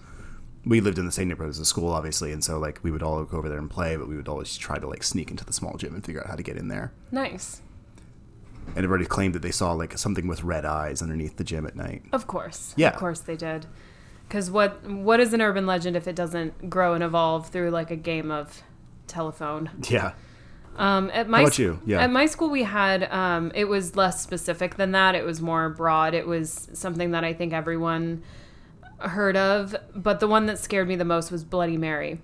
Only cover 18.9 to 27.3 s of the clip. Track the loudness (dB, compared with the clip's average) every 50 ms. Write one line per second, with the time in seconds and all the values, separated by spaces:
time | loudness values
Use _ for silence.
18.9 | -20 -20 -16 -12 -6 -6 -4 -6 -6 -6 -6 -6 -4 -4 -6 -6 -8 -6 -2 2
19.9 | 2 2 2 0 -6 -8 -16 -20 -20 -20 -20 -20 -20 -20 -18 -12 -4 0 2 4
20.9 | 4 4 2 0 0 0 0 4 6 8 8 8 6 4 2 2 0 -2 0 2
21.9 | 4 4 4 4 6 4 4 4 2 2 0 0 2 2 0 0 2 2 4 4
22.9 | 4 2 2 0 0 0 0 2 2 2 0 -2 0 0 0 2 2 0 0 0
23.9 | 2 4 4 4 2 0 -4 -4 -4 -4 -2 -2 -2 0 -2 -2 0 0 0 4
24.9 | 6 6 6 6 6 4 2 0 -2 -2 -2 0 2 2 2 0 0 0 2 4
25.9 | 6 6 4 4 4 0 0 0 0 0 -2 -2 -4 -8 -10 -10 -10 -8 -6 -4
26.9 | -2 -2 0 0 0 0 0 0